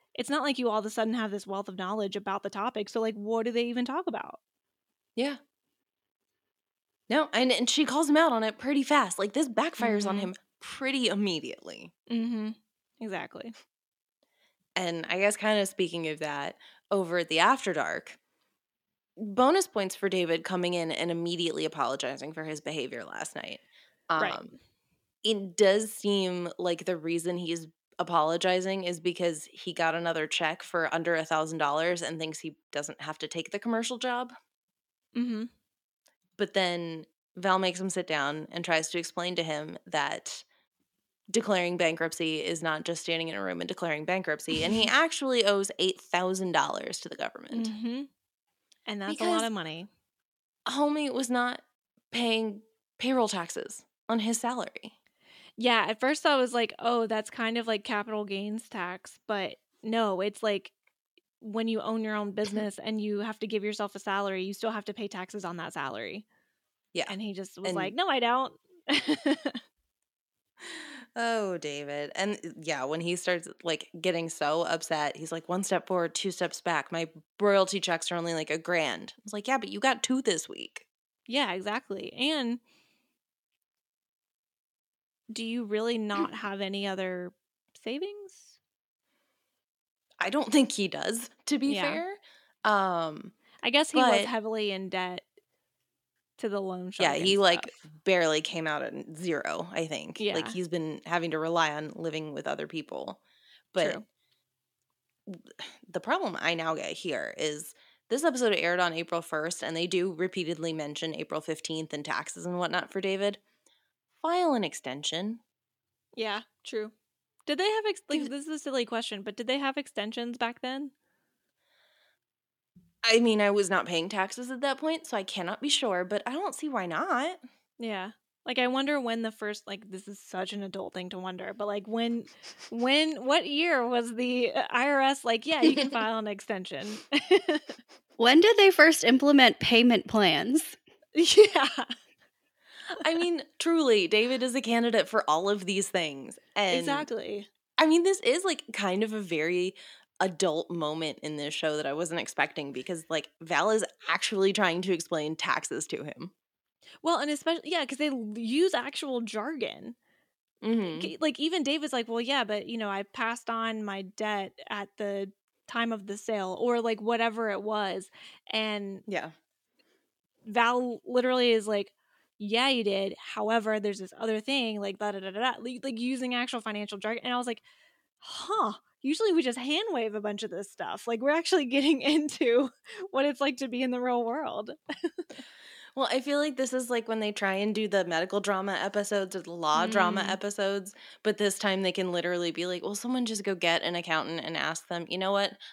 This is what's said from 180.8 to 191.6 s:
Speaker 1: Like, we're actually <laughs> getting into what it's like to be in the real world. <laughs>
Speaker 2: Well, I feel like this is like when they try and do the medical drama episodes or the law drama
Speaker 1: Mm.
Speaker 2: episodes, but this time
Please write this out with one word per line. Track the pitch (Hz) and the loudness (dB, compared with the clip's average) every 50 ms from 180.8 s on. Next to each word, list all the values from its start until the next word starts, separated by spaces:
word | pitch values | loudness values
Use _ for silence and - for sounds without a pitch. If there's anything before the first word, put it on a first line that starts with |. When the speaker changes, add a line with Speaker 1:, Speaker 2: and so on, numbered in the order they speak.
| 180 175 180 220 - 233 | -8 -8 -8 -6 -4 -4
Speaker 1:
Like, | 233 220 | -2 0
we're | 240 277 | 2 2
actually | 294 330 330 - 370 359 285 | 2 2 2 4 4 2 4
<laughs> | 240 | 4
getting | 254 277 269 294 320 - | 2 4 6 6 4 4
into | - 277 302 311 302 302 - - 302 240 233 247 285 247 - _ _ - - - 370 392 | 4 4 4 4 4 2 0 2 4 6 6 6 4 2 0 _ _ -18 -14 -12 -10 -4
what | - 262 277 | 0 2 2
it's | 294 277 - | 2 2 2
like | 277 285 262 247 | 0 0 0 0
to | 269 254 | -4 -4
be | 226 247 262 | -2 0 0
in | 254 | 0
the | 247 247 | 0 0
real | 247 254 247 240 240 | 0 2 2 2 2
world. | 226 233 302 311 - - 208 214 226 269 - _ - | 0 0 -2 -2 -4 -4 -6 -6 -8 -10 -12 _ -10
<laughs> | 302 - - 320 - - 339 - - - 254 - - - - - - - - - - | -8 -4 -4 -6 -4 -6 -10 -10 -12 -18 -18 -20 -20 -20 -20 -20 -20 -20 -20 -10 -4
Speaker 2:
Well, | 269 269 - | -2 0 0
I | - 262 | 0 0
feel | 240 285 285 285 | 0 0 0 2
like | 294 302 262 247 | 0 0 0 -2
this | 262 254 254 | -2 -2 -2
is | 254 254 233 | -2 -2 -2
like | 247 233 226 226 | -2 -2 -2 -2
when | 220 220 | -2 -2
they | 214 208 | -2 -2
try | 208 - 202 196 190 | -2 -2 -2 0 0
and | 190 208 214 214 | 0 0 0 0
do | 214 214 202 | 0 0 2
the | 196 196 180 | 2 2 2
medical | 170 170 160 175 185 196 208 | 2 0 0 0 0 0 -2
drama | 196 202 202 190 190 196 190 | 0 0 0 0 0 -2 -2
episodes | - - 196 - 208 202 - 208 202 190 185 190 | -2 -2 -2 -2 -2 -2 0 0 -2 -2 -2 -6
or | 190 | -8
the | 160 170 | -8 -8
law | 170 170 170 151 151 160 175 220 | -8 -2 2 4 4 4 4 4
drama | 220 202 185 175 - 196 | 4 4 4 4 4 0
Speaker 1:
Mm. | 185 | 0
Speaker 2:
episodes, | - 190 190 - 202 202 - 202 196 196 202 185 196 - - - - - - - | -2 -2 -4 -4 -4 -2 -2 0 0 0 -2 -4 -8 -14 -20 -20 -20 -12 -4 0
but | 214 208 208 | 0 0 2
this | 208 202 190 | 2 0 0
time | - | 0